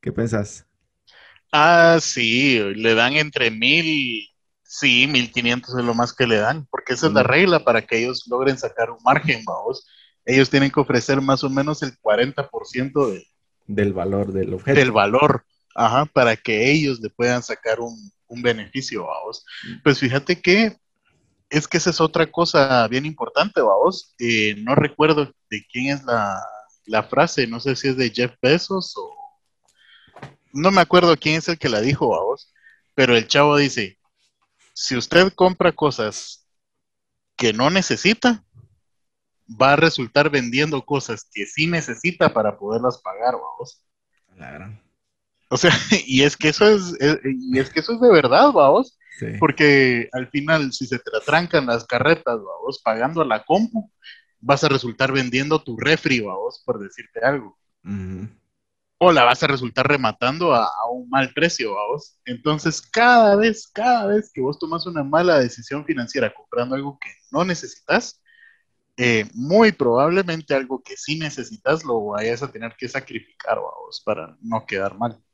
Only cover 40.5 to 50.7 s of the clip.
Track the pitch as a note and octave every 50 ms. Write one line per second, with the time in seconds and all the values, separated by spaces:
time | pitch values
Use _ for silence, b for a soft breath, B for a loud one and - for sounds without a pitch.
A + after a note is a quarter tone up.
40.5 | A#2 C3+ D3 D#3 D3+ C3+ B2 - C#3+ C#3 - - A2+ G2+ - _ _ G#2+ G2+ -
41.5 | - - D#3 E3 F3 E3 D3+ - A#2 A2 - F3 F3+ - F3+ D3+ - A#2 G#2+ G#2+
42.5 | G2+ - G2+ G2+ A2 A#2 A#2+ B2+ A#2 - _ F#2 F#2+ G2+ A2+ B2 B2 G#2+ - D2+
43.5 | C#2+ - B2 - - _ _ _ _ _ _ _ _ _ _ _ F#2 F#2 D#2 B1
44.5 | C#2 D2 F2+ G#2 G#2+ G#2 _ _ _ _ _ _ _ _ _ _ _ _ _ _
45.5 | - B2+ - F3 D#3+ - - - G#3+ F#3 - - C3 B2+ C#3 D3 - - - D#3
46.5 | D3+ - G#3+ G#3 G#3+ G#3 F#3 F3 E3+ - C3 D3 D#3 - - C3+ C3+ B2+ B2+ B2+
47.5 | B2+ C3 C3+ C3+ - D#3+ D#3 - A#3 A3+ B3 B3 G#3 D#3 C#3 B2 B2+ F#3+ B3+ D4
48.5 | B3+ F#3 D3 C3+ D3+ G3+ C4 - _ _ _ _ - - - A2 G#2+ G2+ A2 D3+
49.5 | C3+ - D#3 D3 C#3+ C#3 C3+ B2+ B2 A#2+ A#2 - - B2+ B2+ B2 - D3 C#3+ D3+
50.5 | D#3+ D#3+ D3 C3